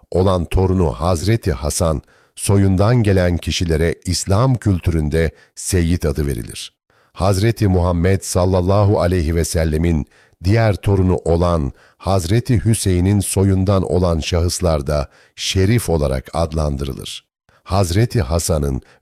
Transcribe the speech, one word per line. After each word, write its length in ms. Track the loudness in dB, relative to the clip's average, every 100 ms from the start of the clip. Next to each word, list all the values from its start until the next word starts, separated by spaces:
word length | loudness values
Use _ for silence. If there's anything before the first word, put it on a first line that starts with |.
| _
olan 340 | 0 2 0 -2
torunu 460 | 0 0 2 0
Hazreti 600 | 0 -2 0 0 -2 -2
Hasan, 500 | -4 -4 -2 -2 -2 -6 _ _ -6
soyundan 680 | 0 2 4 2 2 2
gelen 340 | 2 2 2 0
kişilere 580 | -4 -4 -2 0 0 -2 -6
İslam 500 | -4 -2 0 2 0
kültüründe 760 | 0 0 0 -2 0 0 -2 -4 _ -14
seyyid 480 | -4 0 0 0
adı 240 | -2 -2 -4
verilir. 540 | -6 -10 -14 -16 _ _ _ _
Hazreti 540 | -2 0 2 0 0 2
Muhammed 540 | 2 2 2 2 0
sallallahu 800 | -2 0 2 2 2 2 2 2
aleyhi 340 | 2 0 0 0
ve 100 | 0
sellemin 600 | 0 0 0 0 0 -4 _ _ _
diğer 320 | 0 2 2 0
torunu 400 | 0 2 2 0
olan 560 | 0 0 2 0 -2 -8 _ _
Hazreti 680 | -2 -2 0 0 0 0 2
Hüseyin'in 540 | 0 0 2 2 2
soyundan 640 | 0 0 2 2 2 0
olan 360 | 0 0 0 0
şahıslar 680 | -2 -2 -2 -2 0 0 -2
da 200 | -4 -4 _ _ -10
şerif 540 | -4 0 2 2 0
olarak 400 | 0 0 -2 -4
adlandırılır. 920 | -4 -2 -2 -2 -4 -6 -10 -12 -16 -20 _ _ _
Hazreti 580 | -4 -2 0 2 2 0
Hasan'ın 600 | 0 -2 0 -2 -2 -4 -8 _